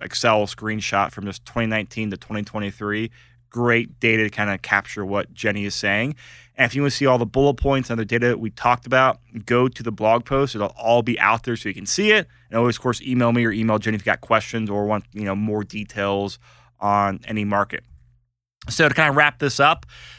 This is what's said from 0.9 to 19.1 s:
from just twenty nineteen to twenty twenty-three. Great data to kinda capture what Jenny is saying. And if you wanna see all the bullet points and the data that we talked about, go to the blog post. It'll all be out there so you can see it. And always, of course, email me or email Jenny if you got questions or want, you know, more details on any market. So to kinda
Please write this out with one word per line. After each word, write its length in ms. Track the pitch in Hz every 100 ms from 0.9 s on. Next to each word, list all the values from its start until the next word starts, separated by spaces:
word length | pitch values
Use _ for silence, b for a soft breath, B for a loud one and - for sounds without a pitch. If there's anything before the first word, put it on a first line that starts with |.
| 98 95
from 140 | - 98
just 200 | - -
twenty 220 | 120 113
nineteen 420 | 110 98 - 107
to 60 | 92
twenty 260 | - 107
twenty-three. 680 | 104 110 101 - 104 104 113 b b b _
Great 500 | 120 120 117 117 -
data 240 | 117 110
to 60 | 107
kinda 280 | - 104 95
capture 480 | - 101 - 107 98
what 280 | 98 -
Jenny 320 | - 110 101 101
is 100 | -
saying. 400 | 101 104 131 147 B B B -
And 100 | 120
if 100 | 139
you 60 |
wanna 100 | 143
see 140 | - 135
all 120 | 127
the 80 | 120
bullet 300 | 135 143 139
points 340 | 139 135 123
and 100 | 117
the 60 | 104
data 220 | 120 120
that 120 | 117
we 120 | 110
talked 340 | - 120 120 123
about, 340 | 131 131 - _ 117 98
go 220 | 120 127
to 160 | -
the 80 | 117
blog 320 | 104 107 117
post. 320 | - 135 139 107
It'll 120 | 101 -
all 240 | 113 120
be 180 | 113 113
out 240 | 101 113
there 140 | 127 113
so 100 | 107
you 80 | 95
can 100 | 98
see 260 | - 208
it. 160 | 214 - b b
And 80 | 113
always, 200 | 123 117
of 40 |
course, 200 | 123 120
email 320 | 135 123 120
me 120 | 120 113
or 60 |
email 280 | 104 113 107
Jenny 160 | 110 107
if 60 |
you 40 | 107
got 160 | -
questions 480 | - 110 - 117 107
or 160 | 101 104
want, 180 | 107 -
you 100 | 101
know, 120 | 101 98
more 280 | 107 104
details 760 | 95 107 104 104 101 98 101 - b b b -
on 400 | 101 101 101 95 -
any 180 | 107
market. 400 | 104 101 98 - _ - _ _ _ _ _ _ -
So 180 | - 156
to 80 | -
kinda 160 | 151